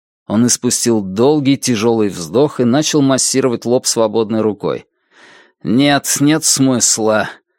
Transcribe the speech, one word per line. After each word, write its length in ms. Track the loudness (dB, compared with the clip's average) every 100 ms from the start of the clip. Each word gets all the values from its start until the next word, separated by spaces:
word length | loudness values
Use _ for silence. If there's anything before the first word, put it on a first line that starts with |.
| _ _ -4
Он 200 | 0 0
испустил 540 | 0 -2 -2 0 0
долгий 560 | -2 0 2 2 0 -2
тяжелый 540 | -2 0 0 0 -2
вздох 500 | -4 -2 0 0 0
и 40 |
начал 360 | 0 2 2 2
массировать 640 | 2 0 0 0 0 -2
лоб 220 | -2 -2 0
свободной 560 | -2 0 0 -2 0
рукой. 440 | -2 -2 -6 -6 -10 _ _ _ -20 -20 _ _
«Нет, 560 | -2 0 2 0 -2 0
нет 240 | 2 2
смысла. 880 | 0 0 2 2 0 0 0 0 -2 -10 _